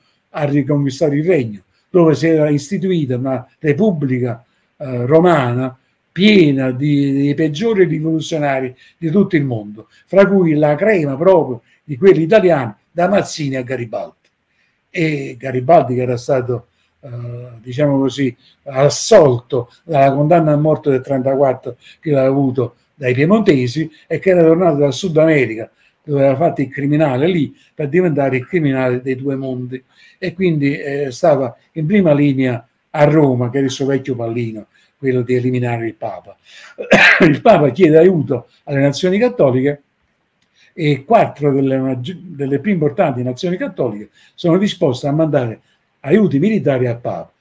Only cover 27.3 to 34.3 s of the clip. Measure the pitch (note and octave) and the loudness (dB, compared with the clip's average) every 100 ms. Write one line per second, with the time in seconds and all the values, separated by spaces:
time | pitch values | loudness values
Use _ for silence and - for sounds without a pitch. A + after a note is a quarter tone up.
27.3 | F3 C3 - _ - C#3+ E3+ F3+ C#3+ C#3 | 0 -4 -8 _ -10 -4 0 0 0 -2
28.3 | B2+ B2 F3+ D3 C3 B2+ B2 C3 C3 C#3 | -2 -4 -2 -2 -2 -2 -2 -4 -6 -6
29.3 | C3+ C3+ B2+ B2 C3 _ _ _ _ F#3 | -6 -6 -8 -10 -12 _ _ _ _ -10
30.3 | E3+ F#3 D3+ C#3 D3+ C#3+ C#3+ C3+ B2 E3+ | -2 0 0 -2 -2 -6 -6 -6 -2 2
31.3 | C3+ B2+ - _ D#3+ D#3 G#3 E3+ C#3+ C#3+ | 2 -2 -8 _ -8 0 2 4 2 2
32.3 | C3+ C3 A#2 - _ _ D#3 D3 D#3 C#3+ | 0 -2 -4 -10 _ _ 0 2 4 2
33.3 | B2 A#2+ C#3 C3+ C3+ C3+ C3+ C3+ A#2 A2+ | 2 -2 -2 -2 -2 -2 -2 -4 -6 -6